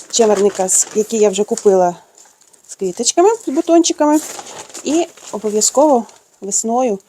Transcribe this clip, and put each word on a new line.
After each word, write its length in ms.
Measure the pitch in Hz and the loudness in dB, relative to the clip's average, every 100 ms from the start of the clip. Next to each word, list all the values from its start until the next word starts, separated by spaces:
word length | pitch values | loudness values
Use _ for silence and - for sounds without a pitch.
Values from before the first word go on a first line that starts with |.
| - | -6
чемерника, 580 | - 214 196 202 190 185 | 0 2 2 0 0 -2
з-, 180 | - - | -2 -2
який 260 | 214 214 226 | -4 -4 0
я 100 | 208 | 0
вже 140 | 190 | 0
купила 520 | 208 233 208 190 180 175 _ _ _ _ _ _ - | -4 0 2 4 2 -2 _ _ _ _ _ _ -20
з 60 | |
квіточками, 540 | - 185 175 240 - 392 440 - | -10 -8 -4 -2 2 2 2 -2
з 20 | |
бутончиками. 720 | 277 339 339 339 - 294 302 - - - - - - | -4 2 2 2 0 2 0 -2 -12 -18 -20 -20 -12
І 220 | - 320 330 - - | -4 -2 -2 -8 -14
обов'язково 720 | 208 214 208 208 254 302 240 208 _ _ _ | -8 -4 -2 0 2 4 2 0 _ _ _
весною, 580 | 196 - 226 240 254 196 | -8 -6 -2 -2 -2 -4